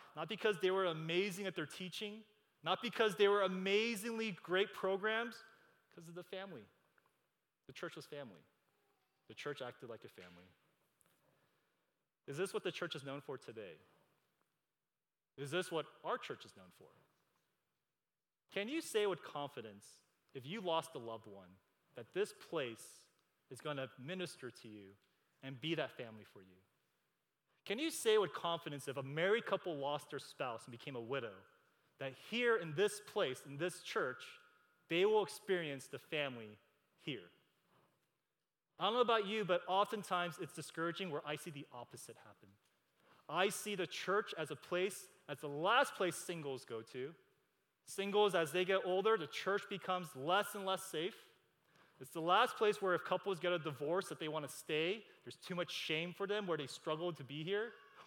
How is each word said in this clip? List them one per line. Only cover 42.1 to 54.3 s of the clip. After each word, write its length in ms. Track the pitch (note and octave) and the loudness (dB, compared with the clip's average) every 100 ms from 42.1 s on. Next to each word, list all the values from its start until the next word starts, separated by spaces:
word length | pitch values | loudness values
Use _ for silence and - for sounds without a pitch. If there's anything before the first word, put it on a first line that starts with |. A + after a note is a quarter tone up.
| A2+ | -18
happen. 320 | A2 G2+ G2+ G2+ _ _ _ _ _ - - | -20 -20 -20 -20 _ _ _ _ _ -20 -2
I 200 | D#3 G3+ | 4 4
see 260 | - G#3+ G3+ | 2 -4 -2
the 100 | F3 | -2
church 480 | - - G3+ G3+ | -2 0 0 0
as 160 | - D#3 | -6 -6
a 60 | C#3+ | -6
place, 520 | - F3 F#3+ - - - - | -2 0 0 -2 -12 -20 -12
as 100 | D3 | -8
the 80 | D3 | -6
last 460 | C#3+ F3+ A#3+ C4+ | 0 4 6 4
place 220 | - F#3 D#3+ | 2 0 0
singles 500 | - E3+ C#3+ B2+ - | -6 -6 -4 -6 -6
go 160 | A2+ | -8
to. 320 | A2 C3 C3+ E3 _ _ _ _ _ _ - | -8 -8 -8 -8 _ _ _ _ _ _ -12
Singles, 480 | - G3 G3+ G#3 | -4 2 6 6
as 180 | F3 D#3+ | 6 4
they 140 | E3+ F#3 | 2 4
get 180 | F#3+ | 4
older, 340 | F#3+ F#3 G3+ A3 | 4 4 6 4
the 100 | D3 | 2
church 420 | - - G3+ - | -4 0 0 0
becomes 460 | G3 - F#3 E3+ C3 | -6 -2 -2 -2 -4
less 400 | C#3+ F#3+ G3+ G#3 | 4 4 4 -2
and 100 | F#3+ | -2
less 180 | F#3 | -2
safe. 440 | - D#3 F3 - - _ _ _ _ _ - _ | -2 -4 -4 -6 -18 _ _ _ _ _ -20 _
It's 100 | C3 | -10
the 120 | E3+ | -2
last 340 | E3 F#3+ B3 - | 6 8 6 6
place 260 | G#3+ G3+ | 4 4
where 140 | F#3+ F3 | 4 2
if 80 | |
couples 360 | - F#3 G3+ F3+ | 4 2 2 0
get 120 | F3 | 2
a 80 | F3 | 2
divorce 500 | D#3 C#3 D3+ F3+ F#3 | 0 -2 0 0 0
that 100 | D3+ | -6
they 80 | |
wanna 200 | D#3+ | -4